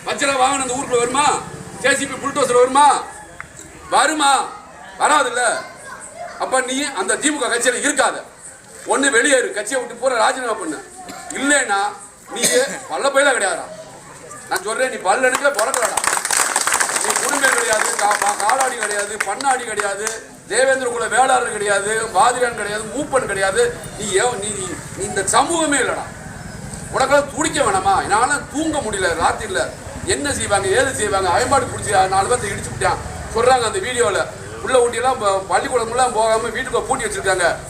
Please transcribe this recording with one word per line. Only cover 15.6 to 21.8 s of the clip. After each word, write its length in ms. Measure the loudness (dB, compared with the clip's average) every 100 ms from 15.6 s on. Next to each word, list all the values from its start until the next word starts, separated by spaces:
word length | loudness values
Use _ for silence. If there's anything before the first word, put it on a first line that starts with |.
| 0 0 0 0 -2 -2 0 0 0 0 -2 -2 -2 -2
நீ 120 | -2 -2
குடும்பம் 400 | 0 0 2 2
கிடையாது, 340 | 0 0 0 0
கா-, 200 | 0 0
பா-, 200 | 0 0
காலாடி 380 | 0 0 0 -2
கிடையாது, 360 | -4 -4 -4 -6
பண்ணாடி 460 | -6 -2 -2 -2
கிடையாது, 440 | -2 -4 -4 -4 -6 -8 -14 -20 -6
தேவேந்திர 380 | 0 2 2 0
குல 180 | -4 -2
வேளாளர் 440 | 2 4 4 2
கிடையாது, 400 | -2 0 0